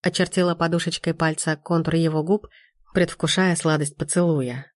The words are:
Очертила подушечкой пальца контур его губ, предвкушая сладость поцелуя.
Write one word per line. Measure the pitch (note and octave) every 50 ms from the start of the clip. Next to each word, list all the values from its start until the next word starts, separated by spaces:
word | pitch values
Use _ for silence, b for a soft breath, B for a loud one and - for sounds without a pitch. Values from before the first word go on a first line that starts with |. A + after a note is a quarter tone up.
Очертила | - F#3 F3 - F#3 E3+ - F#3 F3+ F3 E3+
подушечкой | D#3+ E3+ E3 E3+ E3+ - E3+ - - - E3 D#3
пальца | - E3 D#3+ D#3 - - E3 D#3
контур | D3+ _ - F3 E3 D#3 E3 D#3+
его | E3 E3 D#3+ D#3 D#3 D3+
губ, | E3 G3+ G#3+ - b b b b b b _ _ _ -
предвкушая | F#3 F3 - - _ - D#3 - - F#3+ F#3 E3+
сладость | - - D#3+ D#3 D3+ D3 C#3+ -
поцелуя. | _ D#3 D3+ - F3+ F3 E3+ D#3+ C#3+ C3 B2 B2 C3 C#3 - _